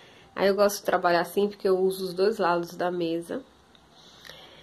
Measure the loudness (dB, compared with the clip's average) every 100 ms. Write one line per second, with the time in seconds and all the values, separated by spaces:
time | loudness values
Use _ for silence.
0 | -20 -20 -14 -2 0 4 2 0 -2 0
1 | 2 2 0 0 0 0 0 2 2 -2
2 | -8 0 0 2 0 0 -2 -4 -4 -2
3 | -4 -4 -6 -10 -10 _ _ _ _ -20
4 | -20 -20 -20 -20 -20 -20